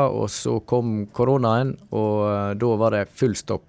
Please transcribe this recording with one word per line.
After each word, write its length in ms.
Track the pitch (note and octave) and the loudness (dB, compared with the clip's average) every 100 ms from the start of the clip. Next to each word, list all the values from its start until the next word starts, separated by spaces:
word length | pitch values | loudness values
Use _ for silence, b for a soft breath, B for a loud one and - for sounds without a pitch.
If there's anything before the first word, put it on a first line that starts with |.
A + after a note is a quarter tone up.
| C#3 | 2
og 200 | A2+ G#2+ | 0 -4
så 300 | - A#2+ A2+ | -4 -2 -4
kom 460 | - B2 A#2 G#2+ G#2 | 0 0 0 -2 -4
koronaen, 640 | - B2 C#3 A#2 A2+ C3 C3+ - | 0 2 2 2 2 0 -4 -6
og, 320 | G#2+ G#2+ G#2 G#2 | -2 0 0 0
eh, 240 | G2+ G2+ | 0 -2
da 140 | G2+ A#2+ G#2+ | 0 0 2
var 180 | A2 | 2
det 140 | G2+ - | 0 -2
full 240 | - C3 | -2 0
stopp, 320 | F#2+ - G2+ | 0 -4 -6